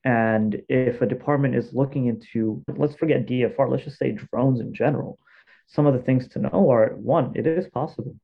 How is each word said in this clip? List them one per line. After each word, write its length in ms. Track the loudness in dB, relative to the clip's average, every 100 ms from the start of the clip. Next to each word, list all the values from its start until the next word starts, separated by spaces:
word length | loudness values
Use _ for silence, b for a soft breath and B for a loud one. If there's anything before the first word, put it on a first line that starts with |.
And 580 | 2 2 2 2 0 -4 -2
if 320 | 0 0 0
a 60 | -2
department 480 | -2 -2 0 2 0
is 180 | -2
looking 320 | -2 -2 0 -2
into, 580 | -2 -6 -2 -2 -4 -8
let's 280 | -2 -4 -2
forget 300 | 0 0 0
D 180 | -2
F 140 | 0 0
R, 120 | 0
let's 160 | -2 -6
just 120 | -4
say 140 | -4
drones 480 | -4 -6 0 2 2
in 120 | -4
general, 460 | -2 0 0 -6 -14 b b b b _
some 220 | 2 2
of 80 | 2
the 60 |
things 260 | 2 0 0
to 100 | -6
know 300 | -2 2 4
are, 260 | 4 2 0
one, 360 | 0 0 0
it 140 | -2 -2
is 200 | -2 -4
possible. 460 | -6 -6 -8 -12 -14